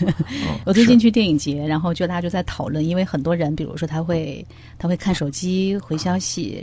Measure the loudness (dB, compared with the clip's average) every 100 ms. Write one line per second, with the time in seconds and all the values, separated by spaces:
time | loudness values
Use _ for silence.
0 | 0 0 -2 -4 -4 -2 2 6 8 8
1 | 6 4 2 2 0 -2 -2 0 0 0
2 | -2 -2 -2 -2 -4 -6 -4 -2 0 0
3 | 0 -2 0 0 0 -2 -6 -6 -6 -4
4 | -2 -2 -4 -10 -14 -20 -20 -6 -2 0
5 | 0 -2 -2 -4 -2 0 0 -2 -4 -4
6 | -2 -2 -2 -6 -6 -6